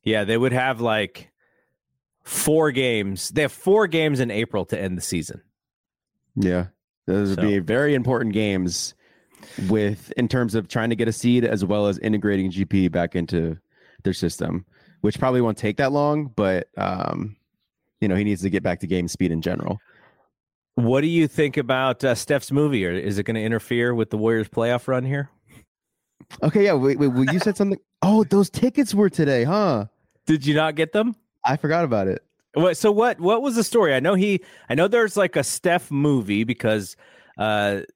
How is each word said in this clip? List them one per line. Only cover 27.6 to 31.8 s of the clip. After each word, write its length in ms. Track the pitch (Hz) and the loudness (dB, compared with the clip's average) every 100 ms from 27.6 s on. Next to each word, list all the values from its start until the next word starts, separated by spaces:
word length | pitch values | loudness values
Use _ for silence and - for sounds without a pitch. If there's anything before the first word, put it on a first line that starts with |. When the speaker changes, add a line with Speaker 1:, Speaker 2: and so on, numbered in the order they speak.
| 202 196 _ | -2 -2 _
Speaker 1:
<laughs> 120 | _ | _
Speaker 2:
Oh, 200 | 185 220 | 2 4
those 280 | 190 202 190 | 4 2 2
tickets 440 | - 247 - 240 | 0 0 2 2
were 160 | 202 202 | 2 2
today, 320 | - 143 127 | 2 2 2
huh? 440 | 127 208 190 117 104 _ _ _ - | 2 2 2 0 -4 _ _ _ -2
Speaker 1:
Did 200 | 156 139 | 0 2
you 80 | |
not 220 | 151 156 151 | 2 0 0
get 160 | 160 | -2
them? 240 | 208 233 214 _ _ | 0 -2 -4 _ _
Speaker 2:
I 120 | 123 147 | -2 -2
forgot 280 | 147 165 | 0 0